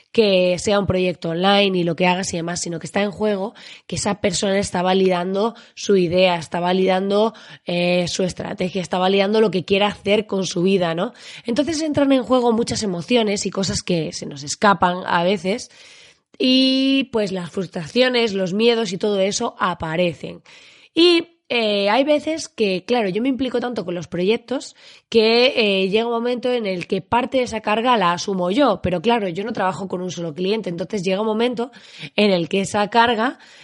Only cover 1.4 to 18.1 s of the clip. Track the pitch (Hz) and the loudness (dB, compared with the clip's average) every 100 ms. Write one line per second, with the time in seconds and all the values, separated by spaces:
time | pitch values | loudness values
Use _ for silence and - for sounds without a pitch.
1.4 | 190 202 202 185 170 160 180 180 190 175 | 2 4 2 2 0 2 2 0 -2 -6
2.4 | 170 175 175 165 170 202 208 - 214 196 | -6 -6 -6 -8 -6 -2 -2 -2 -2 -2
3.4 | 202 - - - - 175 - 196 208 170 | -4 -10 -20 -20 -10 -6 -4 -2 -2 -2
4.4 | 202 196 196 180 180 190 185 175 180 196 | 0 0 -2 -2 0 2 2 2 -2 -2
5.4 | 226 226 - - - 196 175 180 185 170 | -2 -4 -14 -8 0 2 2 4 2 2
6.4 | 151 180 175 185 185 185 196 202 220 220 | -4 -2 0 2 2 2 2 2 0 -2
7.4 | - - - 175 175 180 175 - 180 - | -14 -14 -6 -2 0 0 0 -2 -4 -4
8.4 | 175 202 185 190 170 185 185 196 196 220 | -10 -6 -6 -6 -4 0 2 2 2 4
9.4 | 220 175 - 196 202 180 196 214 214 196 | 2 0 0 2 0 -2 0 0 0 -4
10.4 | 180 180 185 196 170 165 220 - - - | -2 0 2 2 2 -2 -4 -6 -18 -12
11.4 | - 240 294 302 320 294 277 269 220 254 | -4 -2 -2 -2 -2 0 4 2 4 2
12.4 | 240 226 240 226 214 175 165 247 214 202 | 4 2 0 -4 -4 -4 0 2 2 -2
13.4 | 196 190 190 202 - 175 151 - - 143 | -4 -4 -4 -4 -2 -2 -2 -8 -12 -12
14.4 | 143 - 214 196 180 180 190 175 175 202 | -10 0 2 4 2 0 -2 0 2 0
15.4 | 185 233 - - - - - _ _ - | -2 -6 -8 -20 -20 -20 -20 _ _ -2
16.4 | 254 262 262 262 269 269 269 220 202 185 | 2 4 4 2 2 0 0 -2 -2 -4
17.4 | 175 202 170 185 151 240 254 | -8 -8 -8 -8 -2 2 2